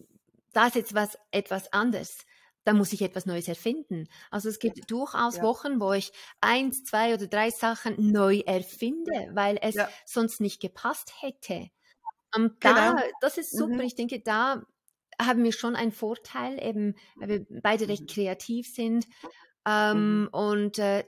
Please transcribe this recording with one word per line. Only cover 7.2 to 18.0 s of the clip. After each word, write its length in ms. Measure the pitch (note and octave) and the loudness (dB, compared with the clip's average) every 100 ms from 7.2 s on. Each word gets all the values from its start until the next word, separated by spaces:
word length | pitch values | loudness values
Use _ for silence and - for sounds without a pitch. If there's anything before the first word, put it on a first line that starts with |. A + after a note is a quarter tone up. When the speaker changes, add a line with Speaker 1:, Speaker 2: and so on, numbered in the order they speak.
| G3+ | -2
Speaker 1:
drei 240 | G#3 A3 | 0 0
Sachen 640 | A#3 A3+ A3+ A3+ G#3+ G#3 | 0 -2 -2 -4 2 4
neu 280 | G#3 G3 G3+ - | 6 6 4 2
erfinde, 640 | F#3 F3+ - A#3 D#4+ E4 | -2 -4 -6 -4 -4 -4
Speaker 2:
Ja. 220 | D#4+ - | -6 -4
Speaker 1:
weil 240 | G3+ G3+ G#3 | 0 0 2
es 140 | A3 | 0
Speaker 2:
Ja. 160 | G#3 G3+ - - | 0 -2 -6 -6
Speaker 1:
sonst 340 | A#3+ A3+ - | -2 0 0
nicht 200 | G3+ - | -4 -4
gepasst 520 | F#3 - A#3 D4+ - - | -8 -6 -6 -6 -10 -12
hätte. 480 | C#4 - - F3 F3 _ _ _ - - _ | -12 -10 -8 -8 -10 _ _ _ -16 -16 _
Und 260 | A3+ A3+ - | 0 0 4
Speaker 2:
Genau. 140 | G#3 A3+ A3 | 6 8 6
Speaker 1:
da, 80 | C4+ B3+ - | 4 0 0
das 180 | C#4 E4+ | -2 -2
ist 180 | D#4 - | -4 -2
super. 180 | A3+ | -2
Speaker 2:
Mhm. 60 | B3 | 0
Speaker 1:
Ich 140 | B3 A#3+ | -2 -4
denke, 240 | A#3+ B3 | -6 -4
da 440 | A3+ G#3+ B3+ C4+ - _ _ _ _ - | -2 0 0 -2 -6 _ _ _ _ -2
haben 240 | A#3 A#3+ | 2 4
wir 80 | A#3 | 4
schon 240 | A3 A#3 A#3+ | 2 -2 0
einen 160 | A3+ | -2
Vorteil, 680 | G#3+ G#3+ A3+ - C4 B3 C4+ | -2 -4 -6 -10 -8 -6 -6
eben, 360 | A3+ G#3 G#3 G3+ - | -4 -2 -2 -4 -10
weil 140 | - G3+ | -12 -4
wir 180 | G#3 - - | -4 -4 -4
beide 240 | G#3 A3 G#3 | 0 2 0
recht 160 | G#3 | -4